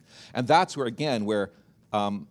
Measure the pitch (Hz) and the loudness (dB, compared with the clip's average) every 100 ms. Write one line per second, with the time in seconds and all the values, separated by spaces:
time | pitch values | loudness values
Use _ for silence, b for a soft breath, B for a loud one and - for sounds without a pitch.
0 | B B B - 123 160 180 143 123 - | B B B -4 4 4 4 -2 -4 -2
1 | 151 117 104 107 95 b b b - 107 | -2 0 0 0 -2 b b b -6 -2
2 | 101 101 - | -2 -4 -10